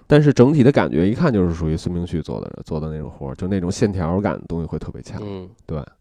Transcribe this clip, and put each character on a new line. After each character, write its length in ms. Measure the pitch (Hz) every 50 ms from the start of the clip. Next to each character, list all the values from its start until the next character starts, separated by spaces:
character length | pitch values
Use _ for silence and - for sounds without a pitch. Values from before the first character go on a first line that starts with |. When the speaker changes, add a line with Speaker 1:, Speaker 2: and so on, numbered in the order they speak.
| -
Speaker 1:
但 160 | - 147 147
是 100 | 147 147
整 220 | 123 - 120 139 160
体 80 | 151
的 100 | 110 135
感 200 | 139 123 92 67
觉 180 | 60 73 90 101
一 60 | 117
看 180 | - 175 151 113
就 140 | 98 90 85
是 80 | 82
属 120 | 82 82 78
于 80 | 78
孙 160 | - - 90
明 140 | 87 87 87
旭 160 | - - 80
做 180 | 73 - 62 50
的， 200 | 50 50 50 - -
做 160 | - 82 78
的 100 | 76 78
那 80 | 76 78
种 100 | 71 64
活 200 | - - 71 67
儿， 60 | 67
就 120 | - 92 92
那 120 | 101 95
种 120 | 87 90
线 200 | 98 - 123 104
条 300 | 95 95 82 80 87 98
感 120 | 104 95 65
的 100 | 50 - -
东 120 | 82 85
西 80 | 80 -
会 100 | - -
特 140 | - -
别 100 | - 64
强。 180 | - - - 113 104
Speaker 2:
嗯。 260 | 101 98 95 90 95 113 _ _
Speaker 1:
对。 160 | - 85 76 62 - _ _